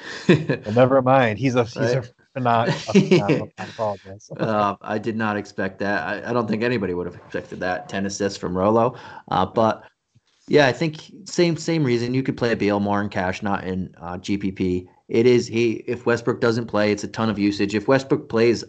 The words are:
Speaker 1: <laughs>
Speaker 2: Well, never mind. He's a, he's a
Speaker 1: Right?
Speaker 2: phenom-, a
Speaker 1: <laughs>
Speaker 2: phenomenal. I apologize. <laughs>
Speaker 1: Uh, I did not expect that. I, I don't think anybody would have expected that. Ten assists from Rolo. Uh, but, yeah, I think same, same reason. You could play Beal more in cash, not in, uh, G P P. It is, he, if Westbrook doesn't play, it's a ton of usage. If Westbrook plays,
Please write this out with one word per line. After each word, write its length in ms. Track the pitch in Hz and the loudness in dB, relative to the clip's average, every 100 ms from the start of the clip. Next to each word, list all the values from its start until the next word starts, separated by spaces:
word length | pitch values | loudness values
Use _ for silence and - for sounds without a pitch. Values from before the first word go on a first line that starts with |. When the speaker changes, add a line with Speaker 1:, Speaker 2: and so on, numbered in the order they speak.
| - | -14
Speaker 1:
<laughs> 160 | - - | -4 2
Speaker 2:
Well, 460 | 156 156 123 - | 2 2 -4 -2
never 280 | 113 127 135 | 4 4 4
mind. 380 | 127 135 120 107 | 4 4 4 2
He's 160 | 131 123 | 0 0
a, 80 | |
he's 120 | 113 - | 0 0
a 240 | 113 131 | 0 0
Speaker 1:
Right? 120 | 117 _ _ 139 | -4 _ _ -4
Speaker 2:
phenom-, 300 | 123 117 117 | 0 2 2
a 420 | 156 - 202 - | -2 2 4 6
Speaker 1:
<laughs> 0 | |
Speaker 2:
phenomenal. 400 | - - 131 107 - | 4 4 0 -2 -12
I 60 | |
apologize. 680 | 104 - 110 98 98 98 - | -12 -6 -4 -4 -10 -18 -16
<laughs> 60 | - | -8
Speaker 1:
Uh, 360 | 117 107 101 98 | -2 0 0 -2
I 180 | - 110 | -6 -6
did 160 | 104 107 | -4 -4
not 220 | 110 104 | -2 -4
expect 420 | 104 - 95 95 | -6 -6 -6 -4
that. 280 | 101 101 78 | -4 -2 -4
I, 220 | 101 - | -6 -4
I 40 | |
don't 140 | 120 110 | -2 -2
think 140 | 107 | -2
anybody 320 | 120 123 95 | -2 -2 -2
would 140 | 87 87 | -4 -6
have 80 | - | -10
expected 440 | - - - - | -12 -10 -10 -6
that. 280 | 90 90 - | -4 -4 -6
Ten 160 | 101 98 | -6 -6
assists 320 | 98 101 98 | -4 -4 -4
from 180 | 87 90 | -6 0
Rolo. 400 | 98 113 117 - - - - | 2 4 2 -2 -14 -16 -4
Uh, 180 | - 92 | -2 0
but, 360 | - 110 - - _ _ _ _ _ - | 2 0 0 -8 _ _ _ _ _ 2
yeah, 200 | 147 139 | 4 4
I 40 | |
think 280 | 120 165 151 - - - | 2 -2 -6 -14 -20 -6
same, 320 | - 175 160 | 0 2 2
same 260 | 170 165 | -2 0
reason. 300 | 139 120 120 | 2 0 0
You 80 | 127 | -2
could 160 | 131 - | -2 -2
play 160 | 120 107 | 0 0
Beal 240 | 101 101 | 0 0
more 220 | 101 101 | 0 0
in 80 | 101 | -2
cash, 320 | 104 92 92 | -2 -2 -2
not 220 | 104 98 | -4 -4
in, 300 | 90 92 82 - | -4 -6 -6 -10
uh, 180 | 82 90 | -12 -10
G 200 | 90 98 | -4 -4
P 140 | 98 | -4
P. 380 | 95 92 90 92 _ - | -2 -2 -2 -4 _ -4
It 180 | 113 120 | 2 6
is, 220 | 123 117 | 6 4
he, 360 | 110 120 107 - | 0 0 -2 -6
if 180 | 117 - | -4 0
Westbrook 360 | 117 117 117 | 0 0 0
doesn't 260 | 120 113 113 | 0 0 -2
play, 240 | 104 104 | 0 2
it's 120 | 101 | 0
a 40 | 98 | -4
ton 220 | - 113 | -4 -2
of 100 | 101 | 0
usage. 340 | 101 101 101 | 0 2 0
If 140 | 104 101 | 0 2
Westbrook 420 | 135 135 147 - | 2 2 -2 0
plays, 340 | 113 117 104 | 2 2 2